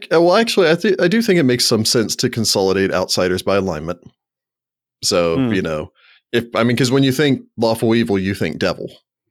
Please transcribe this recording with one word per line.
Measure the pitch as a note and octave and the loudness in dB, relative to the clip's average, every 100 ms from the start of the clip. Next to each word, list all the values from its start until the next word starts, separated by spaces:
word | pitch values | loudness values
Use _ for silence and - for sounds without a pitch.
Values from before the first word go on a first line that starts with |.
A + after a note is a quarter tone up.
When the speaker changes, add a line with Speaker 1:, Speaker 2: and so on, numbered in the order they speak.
| - | 0
Speaker 1:
I, | E3 | 2
well, | E3+ G3+ | 4 4
actually, | A#3 - E3 | 2 2 2
I | |
thi-, | E3+ G#3+ F#3 | 2 0 0
I | F3+ | 2
do | A3 | 0
think | A3+ F3+ | 2 2
it | |
makes | B2+ B2 | 2 2
some | - A2 A2 | 0 0 0
sense | B2+ A2+ - | 0 -2 -2
to | B2 | -4
consolidate | A#2 G#2 G#2+ F#2+ F#2+ F#2+ | -2 -2 0 2 2 2
Outsiders | E2+ F#2 - F#2 F#2 | 0 -2 0 0 0
by | G2 G2 | 0 0
alignment. | F#2+ D#2 D#2+ F2 - _ _ _ _ _ _ _ _ _ | 0 -4 -6 -10 -12 _ _ _ _ _ _ _ _ _
So, | - F#2 E2+ G#2+ | -2 0 0 0
Speaker 2:
Hmm. | B2+ | 0
Speaker 1:
you | G2 | -2
know, | E2+ D#2 D#2+ _ _ _ _ | -4 -6 -8 _ _ _ _
if, | A#2+ A#2 | -6 -4
I | G2+ | -2
mean, | A#2+ A#2+ | 0 0
'cause | B2 | 0
when | C3+ | 2
you | C3+ | 0
think | C3 D3 B2+ - - | 2 0 0 -4 -4
lawful | A2+ A2+ A#2 | -2 0 0
evil, | A#2 A2+ G2 | 0 0 0
you | F#2+ | -2
think | G2+ F2+ - | -4 -4 -4
devil. | F#2 D#2+ - - _ _ _ | -4 -4 -10 -16 _ _ _